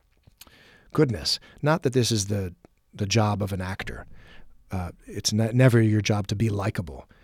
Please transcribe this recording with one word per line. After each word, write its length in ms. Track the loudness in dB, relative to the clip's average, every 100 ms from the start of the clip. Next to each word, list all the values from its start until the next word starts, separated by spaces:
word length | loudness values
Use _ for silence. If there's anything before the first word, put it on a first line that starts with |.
| _ _ _ -20 -20 -20 -20 -20 _
goodness, 480 | 2 2 0 -4 -4 -8 -4
not 220 | 0 0
that 100 | 0
this 180 | 2 2
is 160 | 0 -2
the, 260 | -4 -6 -10 _ _ _
the 120 | -6 0
job 360 | 2 2 0
of 120 | -4
an 80 | -4
actor. 440 | -6 -8 -10 -12 -14 -18 -20 -20 -20 -20 -8
Uh, 200 | -6 -6 -10 -14
it's 260 | -8 -2
ne-, 200 | 0 2
never 280 | 4 6 6
your 200 | 4 4
job 260 | 2 0 -2
to 80 | -2
be 140 | -2
likable. 580 | -2 -4 -4 -8 -10 -18 _